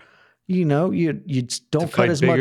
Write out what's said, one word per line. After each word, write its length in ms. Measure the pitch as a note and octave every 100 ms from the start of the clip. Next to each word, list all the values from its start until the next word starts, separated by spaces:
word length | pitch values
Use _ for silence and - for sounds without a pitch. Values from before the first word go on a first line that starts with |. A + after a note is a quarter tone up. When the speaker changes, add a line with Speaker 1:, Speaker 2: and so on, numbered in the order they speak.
| _ _ _ _ -
Speaker 1:
You 160 | F#3 D#3+
know, 240 | C#3+ F#3
you, 320 | - E3 -
you 180 | - C3 A#2+
s-, 120 | -
Speaker 2:
To 60 | -
Speaker 1:
don't 120 | D#3
cut 80 | E3+
Speaker 2:
fight 180 | - A#2+
Speaker 1:
as 100 | C3+
Speaker 2:
bigger, 160 | C3 C3